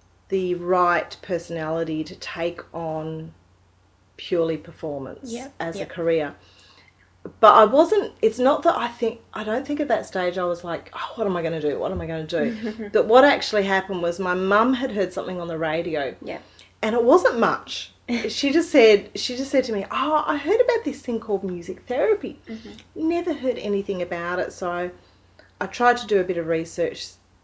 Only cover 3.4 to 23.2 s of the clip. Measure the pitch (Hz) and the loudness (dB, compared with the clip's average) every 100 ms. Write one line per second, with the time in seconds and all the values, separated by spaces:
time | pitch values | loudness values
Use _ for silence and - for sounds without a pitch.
3.4 | _ _ _ _ _ _ _ - - 175 | _ _ _ _ _ _ _ -18 -4 0
4.4 | 165 156 170 - 156 143 123 - 247 233 | 0 -2 -8 -10 -8 -8 -10 -12 -10 -10
5.4 | 269 - 165 165 165 175 165 165 143 - | -10 -8 -8 -6 -10 -4 0 0 -2 -8
6.4 | _ _ - _ _ _ _ _ - - | _ _ -20 _ _ _ _ _ -18 6
7.4 | 220 226 208 277 330 415 277 - 220 233 | 8 10 8 6 6 4 0 0 0 4
8.4 | 254 - 233 - 233 - 226 - _ 202 | 2 4 2 0 -4 -4 -4 -4 _ -8
9.4 | 214 240 285 294 254 233 185 190 180 180 | -4 -4 -4 -6 -2 -2 -2 -4 -2 -2
10.4 | 180 175 175 165 - - - 240 202 180 | -4 -4 -6 -10 -10 -12 -12 -4 -2 0
11.4 | 160 165 147 107 147 180 160 160 160 165 | -2 -2 -2 -2 -4 -4 -6 -8 -4 -2
12.4 | 233 220 220 220 208 208 202 247 285 - | -2 -2 -8 -8 -2 0 6 6 6 4
13.4 | - 214 196 190 190 180 170 175 185 180 | 0 0 2 0 -2 -4 -4 -4 -2 -2
14.4 | 190 208 247 247 262 202 185 - - 180 | 2 4 4 0 -2 -2 -4 -4 -8 -8
15.4 | 170 160 160 160 175 151 131 - - - | -6 -4 -2 -2 -2 -4 -4 -8 -12 -12
16.4 | - - - _ 220 240 240 359 262 240 | -14 -20 -20 _ -2 2 6 6 6 2
17.4 | 185 - - - - _ - 233 220 - | 0 0 -8 -12 -12 _ -6 -4 -4 -2
18.4 | 277 311 339 285 226 202 - - - 247 | 0 2 4 8 8 8 2 -8 -6 -4
19.4 | 269 269 262 208 - 240 294 302 - 294 | 0 0 0 -4 -4 -2 0 0 0 -2
20.4 | 311 466 494 466 277 - - 226 220 196 | 0 2 4 2 -2 -6 -6 -6 -2 -4
21.4 | 190 175 165 - - 254 415 403 233 - | -4 -8 -10 -12 -6 -2 2 0 -2 -12
22.4 | - 220 220 214 - 311 320 339 | -16 -16 -16 -20 -16 -4 0 0